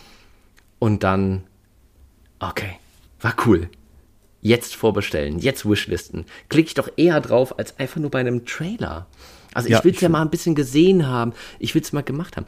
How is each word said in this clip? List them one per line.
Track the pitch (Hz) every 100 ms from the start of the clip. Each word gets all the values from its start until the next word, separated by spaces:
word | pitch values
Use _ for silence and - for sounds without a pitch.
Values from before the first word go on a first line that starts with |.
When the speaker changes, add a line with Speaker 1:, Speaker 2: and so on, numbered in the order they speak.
| - - - _ _ _ _ _
Speaker 1:
Und | 113 101
dann, | 95 95 95 95 - _ _ _ _ _ - _ _ _
okay, | 90 - 98 90 _ _ _ _
war | 110 - 120
cool. | 87 85 - _ - _ _ _ _
Jetzt | 107 120 - -
vorbestellen, | 113 98 101 82 73 82
jetzt | 113 131 104
wishlisten. | 101 - 87 - 85 - - -
Klick | 151 160
ich | -
doch | - -
eher | 165 151
drauf, | 120 117 131 -
als | 113 -
einfach | 131 165
nur | 147
bei | 131
einem | 127 123 120
Trailer. | - 165 233 87 80 92 - - - -
Also | - 120
ich |
Speaker 2:
Ja, | 113
Speaker 1:
will's | 175 -
Speaker 2:
ich |
Speaker 1:
ja | 175
Speaker 2:
find |
Speaker 1:
mal | 156
ein | 156
bisschen | 170 175 151
gesehen | 131 139 180 185 139
haben. | 123 117 - - -
Ich | 117
will's | 160 -
mal | 147
gemacht | 143 135 180
haben. | -